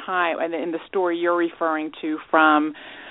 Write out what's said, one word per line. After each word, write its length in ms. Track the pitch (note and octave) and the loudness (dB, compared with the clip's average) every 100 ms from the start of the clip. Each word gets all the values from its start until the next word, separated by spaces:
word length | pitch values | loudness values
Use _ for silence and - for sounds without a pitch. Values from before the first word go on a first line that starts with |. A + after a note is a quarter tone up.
| - | -6
time, 320 | F#3 F3 D#3+ | -2 -2 -2
and 160 | E3 | -4
in 160 | E3 F3+ | -4 -6
the 80 | E3 - | -6 -6
story 320 | G3 F3+ E3+ | -2 -2 0
you're 180 | E3+ E3+ | 0 0
referring 540 | E3+ - E3 D#3 D#3 - | -2 -2 -4 -2 -6 -8
to 160 | D#3+ D#3 - | -8 -8 0
from 440 | D#3+ D#3 D3+ D3+ D3+ - - - | 4 6 6 2 -6 -18 -20 -18